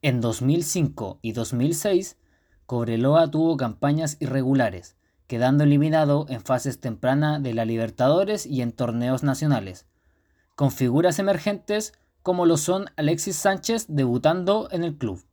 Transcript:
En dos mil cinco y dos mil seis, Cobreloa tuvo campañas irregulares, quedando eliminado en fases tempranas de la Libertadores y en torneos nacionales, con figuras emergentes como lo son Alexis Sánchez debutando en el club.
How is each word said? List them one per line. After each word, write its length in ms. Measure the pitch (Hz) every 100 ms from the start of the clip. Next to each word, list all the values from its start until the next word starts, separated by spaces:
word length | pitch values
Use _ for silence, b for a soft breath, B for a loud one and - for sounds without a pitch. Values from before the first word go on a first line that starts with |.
En 180 | 151 127
dos 220 | 117 113
mil 220 | 127 165
cinco 560 | 160 185 151 - 101 -
y 100 | -
dos 200 | 127 -
mil 220 | 120 139
seis, 420 | 170 214 185 190 - _ _ _ _ _
Cobreloa 640 | 123 117 113 131 156 160
tuvo 260 | 151 160 147
campañas 600 | 123 - 143 147 156 151
irregulares, 800 | 139 135 131 139 117 95 - _ _ _ _
quedando 340 | 120 127 143
eliminado 640 | 147 143 156 160 151 143 151
en 120 | 123
fases 400 | - 127 139 120
tempranas 600 | 123 107 123 139 151 151
de 120 | 135
la 100 | 113
Libertadores 800 | 113 113 113 - 127 160 196 214
y 160 | - 139
en 120 | 120
torneos 500 | - 120 117 123 131
nacionales, 640 | 143 135 151 127 95 92 _ _ _ _ _ _ _ -
con 160 | 139
figuras 480 | - 127 131 180 175
emergentes 720 | 196 196 - 208 - 208 214 _ _ _
como 200 | - 180
lo 120 | 170 160
son 300 | 160 185 196 -
Alexis 400 | 151 160 - 180
Sánchez 500 | 196 190 - 226 220
debutando 800 | 147 127 120 151 175 180 214 220
en 100 | 175
el 160 | 170 147
club. 260 | 113 92 _